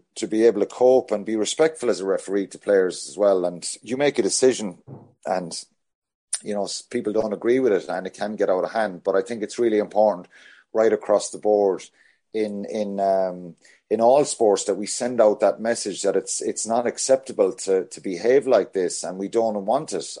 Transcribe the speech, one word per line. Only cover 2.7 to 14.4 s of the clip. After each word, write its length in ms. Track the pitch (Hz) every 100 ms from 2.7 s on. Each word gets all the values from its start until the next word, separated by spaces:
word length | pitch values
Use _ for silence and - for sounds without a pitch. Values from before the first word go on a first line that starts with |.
| 98 92 82 -
as 80 | 80
well. 260 | 101 95 90
And 220 | 87 - -
you 160 | 120 131
make 220 | 143 123
a 20 |
decision, 560 | 98 - 127 107 104 85 - - - _ -
and, 340 | 92 85 - - _ _ _ _ _ _ -
you 100 | -
know, 120 | 101 95
s-, 180 | -
people 280 | - 120 104
don't 220 | 107 110
agree 260 | 101 113 131
with 140 | 127
it, 160 | 92 87
and 160 | 90 92
it 80 |
can 220 | - 104 104
get 160 | 101
out 120 | 92
of 80 | 87
hand. 320 | 113 104 87
But 120 | 98 95
I 80 |
think 180 | 95 117
it's 180 | 104 -
really 200 | 117 107
important 480 | 98 107 107 87 - - - - _
right 220 | 110 110
across 380 | 107 - 101 -
the 80 | 92
board 440 | 104 104 101 85 - _ _ _ _
in, 320 | 110 104 101 101
in, 340 | 110 101 98
um, 560 | 98 95 92 90 87 - _ _ -
in 100 | 107
all 240 | 117 143
sports 400 | 139 -